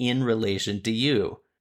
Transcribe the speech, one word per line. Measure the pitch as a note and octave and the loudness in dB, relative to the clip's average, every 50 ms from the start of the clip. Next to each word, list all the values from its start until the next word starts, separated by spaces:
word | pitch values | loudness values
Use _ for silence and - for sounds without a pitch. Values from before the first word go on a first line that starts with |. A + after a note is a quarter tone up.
in | B2 B2 B2 C3 | -2 0 0 2
relation | C3 A#2+ A2+ A2 A2 G2+ G2 F#2+ - G#2 G2+ G2+ | 2 2 0 0 0 0 0 -2 -2 -4 -4 -4
to | G2+ A2+ | -2 -2
you. | A2+ A2+ C3 D3 C#3 G#2+ F#2 - - - _ _ _ _ | -2 0 2 2 2 2 0 -2 -4 -10 _ _ _ _